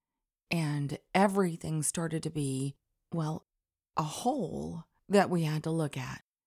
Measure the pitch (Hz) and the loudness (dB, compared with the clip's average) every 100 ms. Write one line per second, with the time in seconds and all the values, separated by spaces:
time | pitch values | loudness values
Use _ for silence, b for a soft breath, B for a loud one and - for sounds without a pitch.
0 | _ _ _ _ _ 170 156 147 143 147 | _ _ _ _ _ 0 0 0 -2 -6
1 | - 180 202 196 185 165 160 156 143 - | 0 4 4 4 2 0 -4 -2 -2 -2
2 | 165 160 156 160 139 131 139 - _ _ | -2 -2 -4 -2 -2 -2 -4 -6 _ _
3 | _ 170 156 160 - _ _ _ _ - | _ -4 -2 -4 -10 _ _ _ _ -4
4 | 151 - 240 285 175 135 156 170 - _ | -4 -2 -2 0 -2 -4 -6 -10 -14 _
5 | - 196 180 175 156 156 160 160 151 135 | 2 4 6 2 2 0 0 0 -2 -4
6 | 127 131 _ _ | -8 -10 _ _